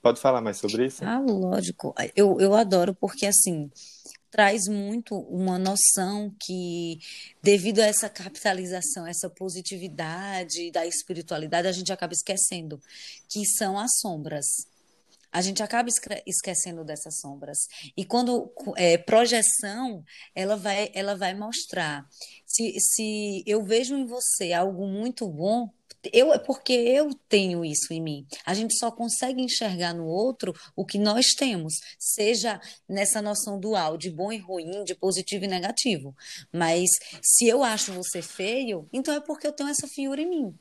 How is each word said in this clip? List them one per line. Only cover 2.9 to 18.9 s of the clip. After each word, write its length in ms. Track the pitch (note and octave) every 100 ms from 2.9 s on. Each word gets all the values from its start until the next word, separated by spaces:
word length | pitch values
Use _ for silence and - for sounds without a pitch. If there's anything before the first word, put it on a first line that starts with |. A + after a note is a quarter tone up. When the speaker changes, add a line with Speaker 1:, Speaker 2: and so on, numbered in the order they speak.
Speaker 2:
porque, 320 | F#3 - - G3+
assim, 440 | G3 - E3 D3 - - - - - _
traz 360 | - G3+ G#3+ F#3+
muito 480 | G#3 G3+ A3+ A#3
uma 440 | G3+ - F3+ F#3 F3+
noção 760 | F#3+ G3+ - - F#3 G#3 G#3 G#3
que, 580 | - F3+ F3 E3+ E3+ D#3+ - - - _
devido 380 | G3+ G3+ F#3 G3+
a 60 | G#3+
essa 220 | G#3 G#3+
capitalização, 1000 | - F#3+ - G#3+ F#3 F3+ F3+ E3+ F#3+ E3+
essa 220 | E3+ F3+
positividade 1400 | - F#3+ F3+ F#3 F#3+ F3+ D3 D#3+ E3+ G3 F#3+ F3 F3 E3+
da 160 | E3 E3
espiritualidade, 840 | E3 - E3+ E3 D#3 D#3 E3+ F3+
a 40 |
gente 200 | F#3 F#3
acaba 220 | F#3 F3
esquecendo 680 | E3+ - F#3+ - F3+ D#3+ D3 _ - - - _
que 160 | G#3
são 340 | G3+ - G#3 G3
as 200 | A#3+ -
sombras. 480 | G#3 E3 D3+ D3+ C#3 - - _ _ _ _ _ _
A 100 | E3+
gente 200 | F#3 G3
acaba 260 | G#3 A#3 A#3+
escre-, 340 | - - G3+ -
esquecendo 560 | F#3 - F3 F#3 E3+
dessas 360 | D#3 D3+ D#3 D#3
sombras. 380 | C#3+ C#3+ C#3+ D3 - - C#3
E 100 | -
quando, 460 | F#3+ A#3+ B3 A#3+ - - - -
é, 200 | F3